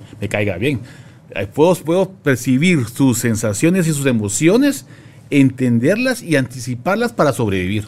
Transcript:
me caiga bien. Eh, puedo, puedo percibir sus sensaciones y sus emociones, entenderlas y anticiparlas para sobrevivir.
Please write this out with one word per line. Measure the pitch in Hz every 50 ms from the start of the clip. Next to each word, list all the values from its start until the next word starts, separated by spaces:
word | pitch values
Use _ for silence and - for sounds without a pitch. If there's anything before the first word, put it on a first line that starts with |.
| - - - 107
me | 104 98
caiga | - 104 107 101 90 87
bien. | 107 147 143 98 - - - - - - - - - - -
Eh, | 90 113 104
puedo, | - 135 151 180 180
puedo | - - 151 170 190 190 190
percibir | - - - 147 131 120 - 135 127 131 160 185 180 143 117
sus | - - - 139 131 113
sensaciones | - - 120 110 107 - 107 104 - 151 165 185 190 165 160
y | 151
sus | 143 139
emociones, | 139 120 113 104 98 - - 151 165 196 240 285 285 277 - - - - - - - - - - -
entenderlas | 143 143 135 127 131 127 131 123 117 113 120 151 202 226 254 262 247 -
y | - 175 151
anticiparlas | 135 131 - 123 127 117 127 123 120 - 175 196 220 240 233 -
para | - 165 143
sobrevivir. | - - 117 104 98 95 90 92 104 107 104